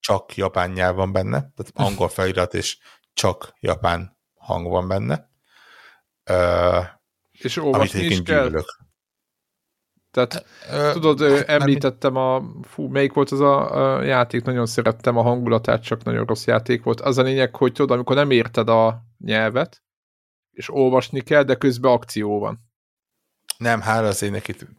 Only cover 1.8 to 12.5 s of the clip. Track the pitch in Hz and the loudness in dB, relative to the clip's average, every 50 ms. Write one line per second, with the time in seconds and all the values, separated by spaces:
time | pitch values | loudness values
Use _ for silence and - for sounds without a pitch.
1.8 | 104 98 101 98 95 85 - - 95 92 92 90 90 90 - 92 90 - - _ | -2 -2 0 -2 -4 -4 -2 -2 -4 -2 0 -2 -2 -2 -2 -6 -6 -6 -8 _
2.8 | _ - - _ _ _ _ - - 101 90 - - - _ _ - - 85 - | _ -20 -20 _ _ _ _ -2 -2 -2 -2 -2 -10 -20 _ _ -4 -4 -4 0
3.8 | - 90 85 85 90 92 _ _ _ _ _ _ _ - 90 87 87 87 87 90 | 0 -2 -2 -2 -6 -10 _ _ _ _ _ _ _ -8 -6 -6 -4 -4 -4 -2
4.8 | 90 92 95 98 104 64 - - - _ _ _ _ _ _ _ _ _ - - | -2 -2 -4 -4 -4 -4 -6 -6 -8 _ _ _ _ _ _ _ _ _ -20 -20
5.8 | - - _ _ _ _ _ _ _ - 92 90 90 87 87 87 87 90 90 87 | -20 -20 _ _ _ _ _ _ _ -2 0 2 2 2 2 2 2 2 2 2
6.8 | 90 87 - _ _ _ _ _ _ _ _ _ - 131 - - 160 147 131 - | -2 -4 -12 _ _ _ _ _ _ _ _ _ -8 -8 -6 -4 -2 0 2 2
7.8 | 110 98 - 98 92 170 165 95 90 85 160 147 135 127 78 78 76 - - _ | 2 0 0 -2 0 0 0 0 0 0 0 0 0 0 -2 -4 -6 -6 -12 _
8.8 | - _ _ _ _ _ _ _ _ _ _ _ _ _ _ _ _ _ _ _ | -20 _ _ _ _ _ _ _ _ _ _ _ _ _ _ _ _ _ _ _
9.8 | _ _ _ _ _ _ _ - 127 123 - - - _ - - - - - 147 | _ _ _ _ _ _ _ -2 -2 -2 -2 -12 -14 _ -20 -20 -16 -8 -4 -2
10.8 | 147 147 143 175 156 156 151 131 151 147 139 143 139 - 156 147 143 139 139 135 | 0 0 0 2 2 2 2 4 4 4 4 4 4 2 2 2 4 2 2 2
11.8 | 143 135 127 _ - 143 127 131 131 131 127 131 135 120 | 0 -2 -4 _ -2 -2 0 0 0 0 0 -2 -2 -6